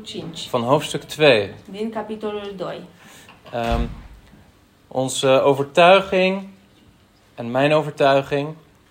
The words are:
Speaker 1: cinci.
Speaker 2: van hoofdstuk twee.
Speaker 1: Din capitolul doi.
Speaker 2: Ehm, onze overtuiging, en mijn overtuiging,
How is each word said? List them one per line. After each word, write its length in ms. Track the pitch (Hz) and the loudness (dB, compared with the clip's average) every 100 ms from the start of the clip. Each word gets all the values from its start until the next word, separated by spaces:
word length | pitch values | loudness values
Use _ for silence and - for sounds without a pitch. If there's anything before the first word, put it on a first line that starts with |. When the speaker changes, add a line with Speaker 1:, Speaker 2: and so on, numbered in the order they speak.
Speaker 1:
cinci. 440 | - 190 160 - - | -10 -12 -12 -12 -6
Speaker 2:
van 120 | 123 | -4
hoofdstuk 400 | 117 151 - 151 | 0 0 0 -8
twee. 500 | - - 151 113 98 - - | -10 2 4 4 2 -8 -16
Speaker 1:
Din 200 | 196 220 | -10 -8
capitolul 600 | 220 214 214 214 208 202 190 | -8 -10 -10 -8 -8 -10 -12
doi. 240 | 160 165 180 - - - - - - | -12 -12 -16 -20 -20 -20 -20 -20 -12
Speaker 2:
Ehm, 340 | 120 117 117 113 - - - - - _ _ _ _ _ | -6 -2 -2 -4 -8 -20 -20 -20 -20 _ _ _ _ _
onze 380 | 131 131 - 139 | -4 -4 0 2
overtuiging, 1160 | 131 127 139 139 - 175 190 185 190 185 190 - - _ _ _ _ _ _ _ | 4 4 2 0 4 6 6 4 0 0 -2 -8 -20 _ _ _ _ _ _ _
en 160 | - 117 | -14 -6
mijn 220 | 127 147 | 0 2
overtuiging, 760 | 151 147 143 139 139 135 143 147 160 _ _ _ | 2 0 0 2 2 0 -4 -4 -10 _ _ _